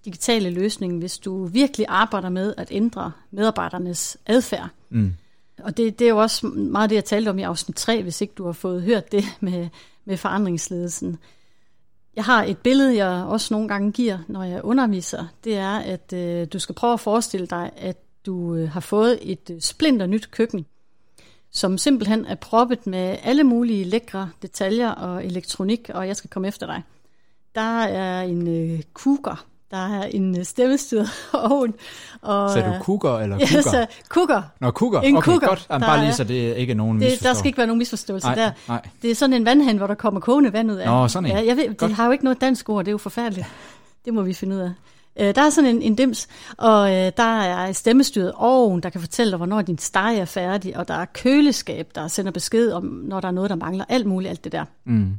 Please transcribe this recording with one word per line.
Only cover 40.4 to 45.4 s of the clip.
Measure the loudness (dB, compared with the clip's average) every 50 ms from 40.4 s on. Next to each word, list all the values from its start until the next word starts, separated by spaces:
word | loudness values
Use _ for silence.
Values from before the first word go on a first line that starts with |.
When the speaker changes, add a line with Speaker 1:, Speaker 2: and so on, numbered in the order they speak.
| 6 4 4
Speaker 1:
vand | 2 0 0
ud | 0
af. | 0 0
Speaker 2:
Nå, | 2 4 4 4
sådan | 2 2 0 0 0
en. | 0
Speaker 1:
Ja, | 2 2
jeg | 2 2
ved, | 2 0 0
de | 0
Speaker 2:
Godt. | 0 -2 0
Speaker 1:
har | 2 2 2
jo | 2
ikke | 2 2 2
noget | 0 2 2
dansk | 2 0 0 0 -2 -2
ord, | -2 -2 -2
det | -2
er | -4
jo |
forfærdeligt. | -4 -6 -8 -6 -6 -4 -4 -4 -6 -8 -10 -12 -18 -20 -20 -20 -20 -20 _ _ _ -6
Det | -4 -2
må | 0
vi | 0 -2 -2
finde | -4 -4 -4 -4
ud | -4
af. | -4 -6 -8 -10 _ _ _ _ _ _ -4 0
Øh, | 0 2 4
der | 6